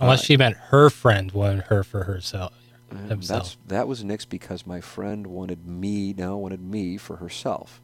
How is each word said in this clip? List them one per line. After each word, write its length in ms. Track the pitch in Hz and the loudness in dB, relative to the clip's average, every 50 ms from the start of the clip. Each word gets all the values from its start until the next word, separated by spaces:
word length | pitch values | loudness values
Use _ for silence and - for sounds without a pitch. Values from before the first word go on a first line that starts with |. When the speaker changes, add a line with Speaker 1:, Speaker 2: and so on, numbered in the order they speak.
| 131 | 4
Speaker 1:
Unless 140 | 123 131 127 | 4 4 4
Speaker 2:
right. 60 | - | 4
Speaker 1:
she 100 | - 147 | 4 6
meant 200 | 131 131 117 101 | 6 6 4 2
her 340 | - - - 139 139 147 147 | -2 -2 4 8 10 10 8
friend 400 | - - - 127 107 98 95 92 | 8 6 4 4 4 4 2 -2
wanted 320 | 95 101 101 101 98 98 - | -2 0 2 2 2 0 0
her 200 | - 110 101 95 | 2 2 2 2
for 200 | - - 101 92 | 0 -4 -6 -6
herself. 480 | 95 98 92 90 - - 98 90 87 _ _ _ _ _ _ _ - | -4 -6 -8 -8 -8 -8 -8 -8 -8 _ _ _ _ _ _ _ -18
Speaker 2:
Uh, 40 | - 98 101 107 | -16 -12 -8 -6
Speaker 1:
Himself. 340 | 110 98 92 - 107 117 - | -6 -6 -4 -4 -4 -4 -6
Speaker 2:
that's, 120 | 90 - _ - - | -8 -14 _ -10 -6
that 180 | 95 107 123 - | -4 -4 -2 -4
was 140 | 135 117 | -6 -8
Nick's 220 | 107 98 107 104 - | -6 -8 -8 -8 -8
because 420 | - 95 90 - - 92 87 - | -10 -12 -12 -10 -10 -12 -12 -10
my 140 | - 90 87 | -12 -12 -12
friend 480 | 85 - - - 98 101 104 107 101 92 | -12 -14 -12 -10 -8 -8 -8 -8 -10 -12
wanted 380 | 92 92 92 92 90 82 85 87 | -10 -10 -8 -8 -10 -10 -10 -12
me, 440 | 87 90 95 101 104 101 98 98 | -10 -8 -6 -4 -4 -4 -4 -6
no, 240 | 98 95 90 92 98 101 | -6 -6 -6 -6 -6 -6
wanted 220 | 98 92 95 90 | -8 -8 -10 -10
me 360 | 92 92 101 107 95 90 92 | -10 -8 -6 -6 -6 -6 -8
for 200 | 101 - - 82 | -10 -12 -14 -14
herself. 640 | 87 87 85 - - - 131 95 - - - - - | -12 -12 -14 -12 -8 -6 -6 -6 -6 -8 -14 -20 -20